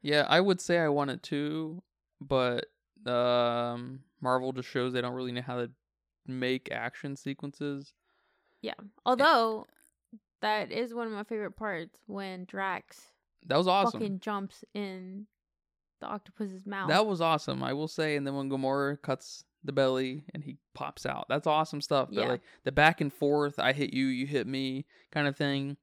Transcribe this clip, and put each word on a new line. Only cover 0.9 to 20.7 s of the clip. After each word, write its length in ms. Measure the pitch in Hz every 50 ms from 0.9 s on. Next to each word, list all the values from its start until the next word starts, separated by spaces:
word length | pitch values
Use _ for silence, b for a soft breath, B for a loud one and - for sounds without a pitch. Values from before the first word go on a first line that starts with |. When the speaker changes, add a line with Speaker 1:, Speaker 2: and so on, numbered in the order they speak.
| 143 147 143 139
Speaker 1:
it 100 | 127 -
too, 600 | - - 147 143 147 147 156 160 160 156 160 180 _ _ _ _ _ _ _ _
but, 460 | 139 139 139 131 127 123 120 120 - - _ _ _ _ _ _ -
um, 920 | 123 123 120 123 123 123 120 120 120 120 120 120 120 120 120 120 127 131 135 135 _ _ _
Marvel 320 | - 127 127 127 127 131
just 160 | 131 127 123 -
shows 240 | - 135 123 127
they 80 | 123 127
don't 140 | 120 123 123
really 180 | 127 127 123
know 100 | 120 123
how 140 | 127 123 123
to 140 | 123 120 117 123 _ _ _ _ _ _ _ _ _ _
make 440 | - 131 127 127 127 131 127 _ -
action 460 | - 117 113 123 - - - 143 139
sequences. 760 | - - 139 135 - - 143 139 - 151 143 143 139 139 - _ _ _ _ _ _ _ _ _ _ _ _ _ _
Speaker 2:
Yeah. 140 | - 220 - - 208 202 _ _ _
Although, 600 | - 254 240 277 320 320 240 226 226 220 220 - _ _ _ _ _ _ _ _ _ - 220 _ _ _ _
that 320 | - 214 214 214 180 123
is 200 | - - 247 233 233
one 120 | 240 233
of 60 | 226
my 120 | 214 202 214
favorite 280 | _ 233 214 208 185 202
parts 440 | - 220 208 190 160 165 - _ _ _
when 380 | - 202 196 196 190 185 180 185
Drax 680 | 185 - 196 196 190 180 - - _ - - - _ _ _ _ _ _ _ -
Speaker 1:
That 100 | - 131 151
was 100 | 180 185
awesome. 320 | 180 196 196 226 - 214
Speaker 2:
fucking 200 | 226 202 196 185
jumps 440 | - 220 208 202 196 190 - - - _ _
in 520 | 208 208 196 190 185 185 185 190 202 208 _ _ _ _ _ _ _ _ _ _ _ _ _ _ _
the 60 | -
octopus's 600 | - 208 202 _ - _ - 214 196 190 190 190
mouth. 220 | 202 202 196 185 156
Speaker 1:
That 180 | 156 190 220
was 140 | 214 196 160
awesome, 420 | 165 165 160 147 - - 131 131
I 100 | 131 131
will 160 | 131 143 156 156
say. 280 | - - 156 156 147
And 100 | 143 139
then 80 | 139 139
when 140 | 139 135 135
Gamora 500 | 139 135 135 131 135 139 139 139 147 143
cuts 440 | - - 131 131 - - - - - _ _ _ -
the 80 | 139
belly 520 | 139 139 135 131 131 131 131 131 131 151 143 - -
and 80 | 156
he 140 | 143 147 147 - _ _